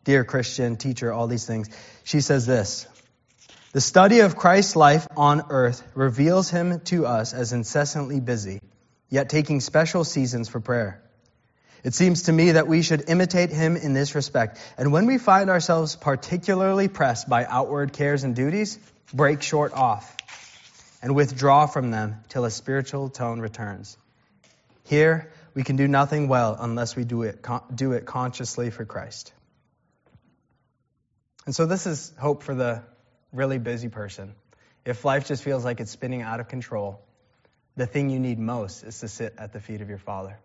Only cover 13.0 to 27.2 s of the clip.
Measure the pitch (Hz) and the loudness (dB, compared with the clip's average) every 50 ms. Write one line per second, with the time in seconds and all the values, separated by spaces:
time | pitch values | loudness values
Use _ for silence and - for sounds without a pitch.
13 | - - 165 180 185 180 185 180 175 170 156 156 160 160 170 175 - 147 135 135 | 0 0 2 2 2 2 2 0 0 0 0 0 0 0 0 0 0 0 0 0
14 | 143 139 - 147 135 - - 135 113 110 - - - - - - 127 143 143 165 | 0 0 -2 -4 -4 -2 0 0 0 0 -4 -14 -20 -20 -8 -2 0 2 4 4
15 | 214 240 269 247 - 208 190 190 202 190 185 175 165 - 170 160 160 156 - - | 4 4 2 2 6 6 6 6 6 4 2 2 2 2 0 0 0 -2 -6 -4
16 | - 147 135 - - - 175 180 180 - 190 185 190 190 190 196 196 190 196 - | -2 -2 -2 -2 -4 -6 -6 -4 0 0 0 2 2 2 2 2 0 0 0 0
17 | 151 131 117 110 - 135 120 117 123 - 120 127 135 120 143 143 143 135 - - | 0 0 0 -2 -2 0 0 0 0 0 -2 -2 -2 0 -2 -2 -2 -4 -2 -2
18 | 143 143 147 139 135 131 117 123 131 147 175 208 214 208 - - - _ _ _ | 0 0 0 0 -2 -2 -2 0 0 0 0 -2 -2 -4 -6 -14 -20 _ _ _
19 | _ _ - 131 147 139 151 143 - - 160 147 147 - - 131 131 120 107 101 | _ _ 0 2 2 2 2 0 -2 -2 0 0 0 0 0 0 2 2 0 -2
20 | - - - - _ - - - - - - - - - _ - _ _ _ _ | -6 -14 -16 -16 _ -16 -20 -20 -20 -20 -20 -20 -20 -20 _ -20 _ _ _ _
21 | - 127 139 143 147 - 135 127 135 139 139 143 151 147 - 143 127 120 113 110 | -4 0 2 2 2 2 0 0 4 6 6 6 6 4 0 -4 -4 -2 -2 -4
22 | 107 104 107 107 _ _ - 127 123 113 107 - - - 135 139 127 - - 139 | -4 -6 -8 -10 _ _ -4 -4 -4 -4 -4 -6 -6 -4 -4 -4 -4 -4 -6 -8
23 | 139 131 131 - 123 117 117 117 113 110 - - 110 104 98 95 104 - - _ | -8 -8 -8 -6 -6 -6 -6 -6 -8 -10 -10 -10 -10 -10 -10 -12 -16 -20 -20 _
24 | _ _ _ _ _ _ _ _ _ _ _ _ _ _ _ _ _ - 147 151 | _ _ _ _ _ _ _ _ _ _ _ _ _ _ _ _ _ 0 4 4
25 | 156 160 160 160 - - - - - _ _ 139 131 - 139 135 139 139 139 139 | 6 4 4 0 -4 -12 -20 -20 -20 _ _ -6 -2 -2 2 2 2 4 4 2
26 | 143 143 151 151 147 135 131 123 120 110 107 - 120 117 113 120 120 117 - 131 | 2 2 0 -2 0 2 2 2 2 0 -2 -4 -6 -6 -4 -4 -6 -6 -6 -6
27 | 120 117 120 117 | -6 -4 -4 -4